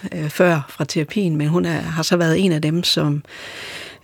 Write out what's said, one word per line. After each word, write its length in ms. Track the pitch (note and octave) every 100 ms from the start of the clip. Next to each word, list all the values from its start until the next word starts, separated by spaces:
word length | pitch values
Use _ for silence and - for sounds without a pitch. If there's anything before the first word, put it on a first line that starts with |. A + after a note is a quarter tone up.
| F#3+
øh, 160 | F3 D3+
før 380 | - F3+ D#3+ -
fra 160 | -
terapien, 520 | D3+ E3 D3 G#3 F3+ D3+
men 120 | D3+
hun 160 | F3
er, 160 | F3 D#3+
har 220 | E3 D#3+
så 140 | D#3+ F3
været 280 | E3 E3+
en 80 | F#3+
af 100 | D3+
dem, 220 | D3+ E3+
som, 380 | F3 E3+ D3+ D3 - - - - - - - -